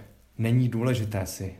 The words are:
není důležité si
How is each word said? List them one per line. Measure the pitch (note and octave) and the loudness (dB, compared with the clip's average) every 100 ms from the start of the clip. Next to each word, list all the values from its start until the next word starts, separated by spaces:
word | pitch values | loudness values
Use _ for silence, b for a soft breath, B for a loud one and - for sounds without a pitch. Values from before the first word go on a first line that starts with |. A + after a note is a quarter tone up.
| - - - - | -10 -20 -14 -2
není | A2+ B2+ B2 | 2 4 4
důležité | A2+ B2 A#2+ G#2 G2+ F#2 | 2 0 0 0 -2 -4
si | - F#2+ | -6 -8